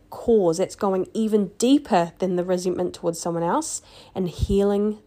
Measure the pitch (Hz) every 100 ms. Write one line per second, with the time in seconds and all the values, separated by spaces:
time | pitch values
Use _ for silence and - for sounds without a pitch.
0 | _ - - 226 175 165 190 - 196 190
1 | - - 220 214 190 - 240 285 285 185
2 | 170 - 190 180 180 180 180 180 180 -
3 | 170 170 175 170 170 262 - - - -
4 | - - 180 - - 196 202 202 208 208